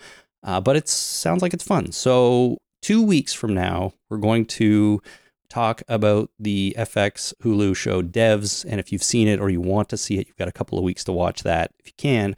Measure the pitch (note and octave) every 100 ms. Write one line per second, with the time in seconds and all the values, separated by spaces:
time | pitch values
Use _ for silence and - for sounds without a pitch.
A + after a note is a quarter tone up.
0 | - - _ _ G2 F#2+ A2 D3 - -
1 | - - E3 F3+ F3+ F3 - F#3 D#3 -
2 | B2+ B2+ B2 B2 B2 - _ _ - A3
3 | G#3+ D#3+ - - A2 F#2+ F#2 F2 G2 _
4 | - G#2+ G#2 A2+ A2 - A2 G#2+ G#2 G#2+
5 | - - _ _ _ A#2+ A2 A2+ - A2+
6 | G#2 G#2 - - G#2 G2+ G2 A#2 A2 -
7 | G2+ - - - A#2 G#2 G2+ F#2 A2 F#2
8 | F2 A2+ A2+ G#2 G2+ - - G#2 - G2+
9 | - A#2+ G#2+ G2+ G2 F2 F2+ G2+ G#2 G#2+
10 | - G2+ - - F#2 - - - F2+ -
11 | - F2 F2 - - E2 E2 _ - -
12 | C#3+ A#2+ G2+